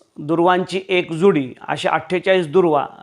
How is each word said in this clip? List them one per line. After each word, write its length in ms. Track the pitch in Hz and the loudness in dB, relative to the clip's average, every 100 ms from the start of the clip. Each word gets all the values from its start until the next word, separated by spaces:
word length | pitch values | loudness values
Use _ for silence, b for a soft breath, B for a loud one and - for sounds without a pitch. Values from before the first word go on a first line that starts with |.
| _ - | _ -14
दुर्वांची 640 | 151 165 175 180 180 190 - | -4 0 2 2 0 -6 -2
एक 220 | 180 156 | -2 -2
जुडी, 420 | 160 196 156 127 - - | 0 2 2 -2 -10 -8
अशा 240 | 147 180 | -4 -2
अठ्ठेचाळीस 560 | 156 - 180 190 190 160 | -2 -2 -4 2 0 2
दुर्वा 400 | 165 175 147 - - | 2 2 2 -2 -10